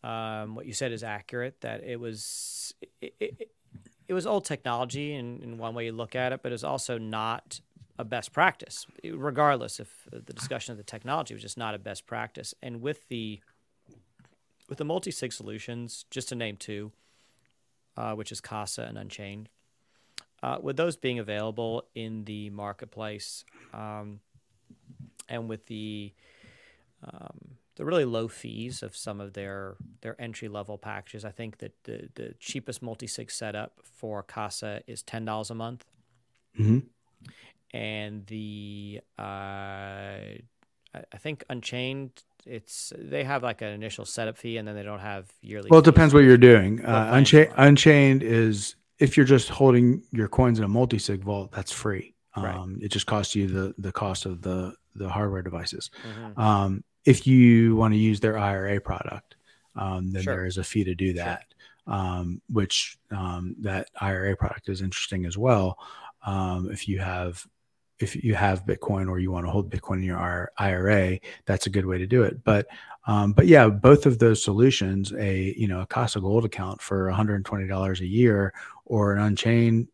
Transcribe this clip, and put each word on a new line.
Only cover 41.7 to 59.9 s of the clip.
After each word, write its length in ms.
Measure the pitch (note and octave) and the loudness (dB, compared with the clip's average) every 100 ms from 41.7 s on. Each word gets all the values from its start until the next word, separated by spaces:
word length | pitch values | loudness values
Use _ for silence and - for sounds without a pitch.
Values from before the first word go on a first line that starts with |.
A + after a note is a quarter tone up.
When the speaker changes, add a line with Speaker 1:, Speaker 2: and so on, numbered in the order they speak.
| B2 B2+ C3+ C3+ _ _ _ | -8 -8 -10 -14 _ _ _
Speaker 1:
it's, 480 | - A#2 - - - - | -18 -18 -16 -16 -14 -16
they 240 | - C#3+ | -10 -8
have, 200 | C3+ C#3 | -4 -4
like, 200 | B2 G#2+ | -6 -8
an 60 | G#2+ | -10
initial 360 | G#2 G#2+ - | -10 -12 -12
setup 320 | G#2+ - A2 A2 | -12 -8 -8 -8
fee, 200 | A#2+ A2+ | -10 -10
and 100 | G#2+ | -10
then 80 | |
they 80 | G#2 | -12
don't 180 | G2+ G#2 | -12 -12
have 300 | G2+ G2 F#2 _ | -12 -12 -14 _
yearly 280 | G#2+ G#2 G2+ | -14 -12 8
Speaker 2:
Well, 100 | D#3+ | 10
it 40 | |
Speaker 1:
fees. 80 | D#3 | 10
Speaker 2:
depends 220 | D3+ D#3+ | 8 10
what 100 | C#3+ | 10
you're 120 | C#3 B2 | 12 12
doing. 420 | B2 A2+ F#2+ A2+ | 12 12 8 -2
Speaker 1:
What 100 | A#2+ | 0
Speaker 2:
Uh, 220 | A2+ A2 | 0 4
Speaker 1:
plans 180 | B2 C#3 | 6 8
Speaker 2:
Uncha-, 160 | D#3 | 8
Speaker 1:
you 80 | D#3 | 8
are. 140 | - C#3 | 8 8
Speaker 2:
Unchained 560 | C#3+ - D3 C#3 C3+ | 10 8 8 6 4
is, 500 | A#2 A2+ A2+ G#2 G#2 - _ _ | 2 2 4 2 -6 -12 _ _
if 180 | C#3 C3+ | 2 6
you're 100 | C3 | 6
just 240 | C3+ - | 6 4
holding 520 | - C3+ B2 B2 C#3+ - | 2 6 8 6 2 -2
your 160 | A#2+ G#2+ | -4 -2
coins 320 | - B2+ A2+ | 2 4 4
in 60 | |
a 40 | G#2+ | 0
multi-sig 540 | G#2+ B2 A2+ - G2 | 0 0 0 -2 -6
vault, 300 | F#2+ G2+ F#2+ | -4 -6 -6
that's 180 | - G2 | -10 -10
free. 460 | - A2 F#2+ - _ _ - | -6 -6 -6 -8 _ _ -10
Speaker 1:
Right. 160 | G2 | -8
Speaker 2:
Um, 280 | F#2 F#2 F#2+ | -8 -10 -10
it 60 | G#2 | -8
just 180 | G#2 - | -6 -2
costs 300 | G#2+ G2+ G#2+ | -2 -2 -2
you 100 | G2 | -2
the, 260 | F#2+ F#2+ - | -2 -4 -6
the 140 | F#2+ | -10
cost 340 | - G2+ F#2 F#2+ | -6 -6 -6 -8
of 160 | F2 | -8
the, 320 | F#2 F#2 F#2 - _ - | -6 -6 -6 -12 _ -12
the 120 | G2 | -8
hardware 340 | F#2+ G#2 F#2+ | -4 -4 -4
devices. 480 | F2+ E2+ F2+ - - - | -8 -8 -10 -12 -16 -16
Speaker 1:
Mm-hmm. 380 | A2+ A2 A2+ G#2 | -18 -16 -16 -2
Speaker 2:
Um, 440 | G#2+ G#2 G2 F#2+ - _ | 2 2 0 -4 -8 _
if 220 | - B2+ - | 4 6 8
you 500 | C3 B2 A#2 A2+ A2+ | 10 10 10 6 4
wanna 200 | A2+ G#2+ | 4 4
use 240 | A2 G#2 | 4 2
their 160 | A2 A2 | 0 0
I 180 | G2+ | -2
R 140 | G2 G2 | -2 -2
A 120 | G2+ | -4
product, 560 | - F#2+ - - _ _ _ _ _ - | -4 -8 -8 -12 _ _ _ _ _ -10
um, 340 | G2 | -6